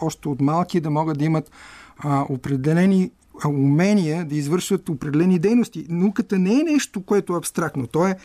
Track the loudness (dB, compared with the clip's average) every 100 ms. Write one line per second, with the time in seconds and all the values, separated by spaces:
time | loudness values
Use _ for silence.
0 | -4 -6 -8 0 0 0 0 -2 0 -2
1 | -2 -2 0 0 -2 -18 -20 -20 -20 -10
2 | -2 -2 -2 -6 -4 -2 0 2 4 2
3 | 0 -6 _ -6 -2 2 2 4 4 2
4 | 2 -2 -4 -4 -2 -2 0 -4 -2 -6
5 | -2 2 2 2 4 2 0 -6 -6 0
6 | 0 0 -2 0 2 2 2 0 -2 -10
7 | 0 0 0 -4 -4 -4 -4 -4 -4 0
8 | 0 -2